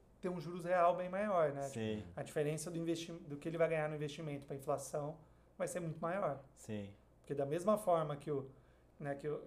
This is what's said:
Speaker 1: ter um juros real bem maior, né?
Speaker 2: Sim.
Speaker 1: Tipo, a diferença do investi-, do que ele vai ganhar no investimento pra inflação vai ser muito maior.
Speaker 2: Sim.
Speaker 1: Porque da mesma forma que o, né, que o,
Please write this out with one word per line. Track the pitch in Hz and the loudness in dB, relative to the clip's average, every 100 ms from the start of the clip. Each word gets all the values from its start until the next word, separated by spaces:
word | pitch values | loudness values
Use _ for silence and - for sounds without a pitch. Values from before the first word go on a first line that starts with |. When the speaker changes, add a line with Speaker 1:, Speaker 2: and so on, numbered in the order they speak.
| - - | -20 -8
Speaker 1:
ter | 180 | -4
um | 175 | -4
juros | 151 180 | -6 -4
real | 170 180 170 175 | 2 8 8 6
bem | 180 | 0
maior, | 185 214 180 151 | 0 2 4 4
né? | 139 | 2
Speaker 2:
Sim. | 139 120 110 107 | -4 -2 0 0
Speaker 1:
Tipo, | - - | -4 -8
a | |
diferença | - 160 147 156 180 | -4 0 0 0 -4
do | 165 | -2
investi-, | 165 165 165 | 0 -2 -2
do | 170 147 143 | -10 -8 -6
que | 165 | -4
ele | 165 | 2
vai | 165 | 4
ganhar | 160 151 | 4 0
no | 151 | -2
investimento | 147 156 156 143 - | -4 -4 -6 -6 -8
pra | 143 | -8
inflação | 143 139 - 151 147 156 - - - - | -2 -2 0 -4 -4 -8 -16 -20 -16 -4
vai | 175 | -4
ser | 180 | -2
muito | 165 143 | -4 -4
maior. | 165 190 175 135 - - | -2 0 0 -2 -10 -16
Speaker 2:
Sim. | - 107 101 - - - | -8 -6 -8 -14 -20 -18
Speaker 1:
Porque | - | -6
da | 143 | -2
mesma | 139 165 190 208 | 0 0 2 2
forma | 190 165 151 147 | 4 4 2 -4
que | 156 | -2
o, | 139 131 - - - - - | -4 -4 -14 -20 -20 -20 -10
né, | 147 143 | -6 -4
que | 147 | -4
o, | 147 | -6